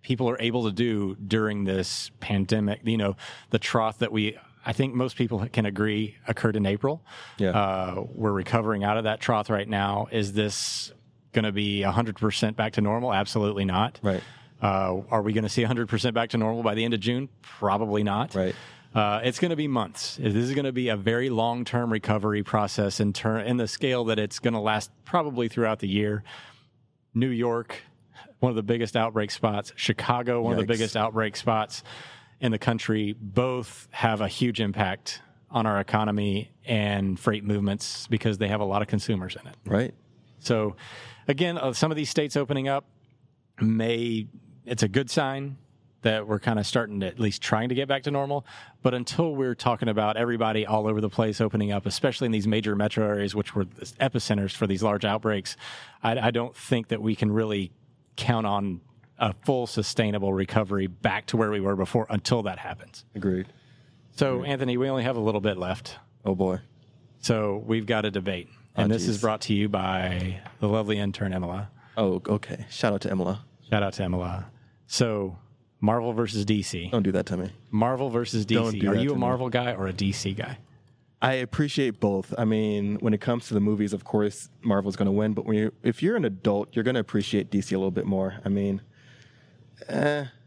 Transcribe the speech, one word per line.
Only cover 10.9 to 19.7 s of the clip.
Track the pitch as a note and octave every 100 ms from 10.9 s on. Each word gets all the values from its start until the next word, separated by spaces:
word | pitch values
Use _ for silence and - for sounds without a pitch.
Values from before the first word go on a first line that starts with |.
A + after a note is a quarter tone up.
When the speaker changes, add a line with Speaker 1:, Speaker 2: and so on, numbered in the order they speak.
| - _ _ _
Speaker 1:
gonna | - G#2+
be | G2+ G#2 G2+
a | G2
hundred | F#2 A2+ G2
percent | A2 - A2 G#2+
back | G#2+
to | -
normal? | G#2 A2+ B2
Absolutely | G2 G2+ A2+ G#2 G2 G2
not. | F#2 A2 -
Speaker 2:
Right. | G#2 F#2 - - - -
Speaker 1:
Uh, | G#2+ F#2+ F#2+ F#2 G2
are | A2+
we | G#2
gonna | G#2+ G#2+
see | -
a | A2+
hundred | B2 A2+
percent | A2 B2 A#2
back | A#2
to | A#2
normal | A2 A#2
by | A2+
the | G#2+ A#2
end |
of | A2+
June? | G#2+ B2 C#3 -
Probably | - - G2+ G2+ A2 G#2
not. | G#2 G2+ C#3+
Speaker 2:
Right. | F#2+ F#2 - - - -
Speaker 1:
Uh, | A#2 G#2 G#2 B2
it's | B2
gonna | F3+ D#3
be |
months. | D3+